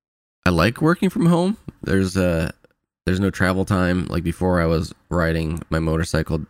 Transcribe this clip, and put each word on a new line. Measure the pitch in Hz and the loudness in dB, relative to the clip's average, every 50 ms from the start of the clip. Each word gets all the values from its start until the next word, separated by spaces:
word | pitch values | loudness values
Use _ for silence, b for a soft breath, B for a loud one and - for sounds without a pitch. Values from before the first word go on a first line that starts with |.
| _ _ _ _ _ _ _ _ - | _ _ _ _ _ _ _ _ -2
I | 90 | 0
like | 87 80 85 110 127 - | 2 4 2 2 2 2
working | 151 160 175 - 196 185 | 2 2 2 2 0 0
from | - - 165 | 0 2 2
home. | 170 170 165 180 190 226 - - - - _ - | 4 4 2 2 0 -2 -4 -8 -18 -14 _ -4
There's, | - 95 95 95 92 92 | 0 0 2 2 0 0
uh, | 98 90 90 85 80 82 - - _ _ _ _ _ _ _ _ _ - | 0 2 2 2 0 -2 -4 -6 _ _ _ _ _ _ _ _ _ -4
there's | 90 92 92 | -2 0 0
no | 101 95 | 0 0
travel | - - 95 92 92 95 95 | 0 0 0 0 0 0 0
time. | - 104 90 90 87 90 90 85 | 0 0 2 2 2 0 0 -2
Like, | - - 85 82 | -4 -4 -4 -4
before, | 85 82 - 90 92 90 87 | -4 -4 -2 0 0 2 2
I | 82 | 2
was | 82 82 80 85 - - _ _ - | 2 0 0 -2 -4 -10 _ _ -6
riding | 82 87 82 82 82 82 78 78 80 - - - | -2 -2 0 0 0 -2 -2 -4 -6 -6 -6 -4
my | 80 82 | -4 -2
motorcycle | 82 80 80 82 87 - - 82 80 - 80 78 73 | -2 0 -2 -2 -2 -2 -2 -2 -2 -2 -4 -4 -6